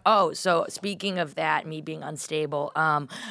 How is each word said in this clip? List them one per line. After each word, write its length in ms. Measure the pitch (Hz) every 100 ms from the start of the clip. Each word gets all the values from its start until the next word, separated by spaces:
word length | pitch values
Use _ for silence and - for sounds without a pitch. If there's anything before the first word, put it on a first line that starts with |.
| 202
oh, 260 | 214 170
so 320 | - 185 165 -
speaking 500 | - 202 196 196 180
of 160 | 151 160
that, 320 | 156 156 156
me 140 | 156
being 200 | 156 156
unstable, 720 | 147 147 - 156 147 147 147 -
um, 320 | 156 147 139 - -